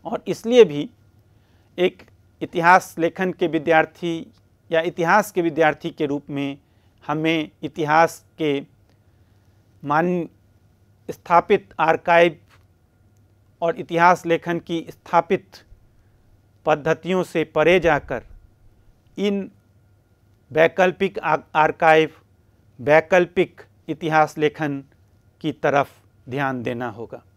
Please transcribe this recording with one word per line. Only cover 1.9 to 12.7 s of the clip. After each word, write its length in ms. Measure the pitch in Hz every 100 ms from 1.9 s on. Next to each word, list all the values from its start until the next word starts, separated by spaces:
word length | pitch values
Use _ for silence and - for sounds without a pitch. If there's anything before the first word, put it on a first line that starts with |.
| - - _ _ _
इतिहास 520 | 160 180 170 185 - -
लेखन 340 | 165 - 185
के 140 | - 170
विद्यार्थी 840 | 160 147 160 156 _ 175 165 - _ _ _ _
या 80 | 160
इतिहास 500 | 170 170 165 202 196
के 120 | -
विद्यार्थी 480 | 170 147 156 151 165
के 160 | 131 151
रूप 240 | 143 -
में 280 | 143 139 139 _ _ _ _ -
हमें 440 | 151 160 165 151 _
इतिहास 640 | 156 - 147 156 165 - _ -
के 400 | 156 139 - _ _ _ _ _ _ _ _ _ _ _
मान 440 | 143 151 175 180 165 _ _ _ _ _ _ _ -
स्थापित 640 | 165 - 170 - 196 - -
आर्काइव 580 | 160 165 - 170 175 151 _ _ _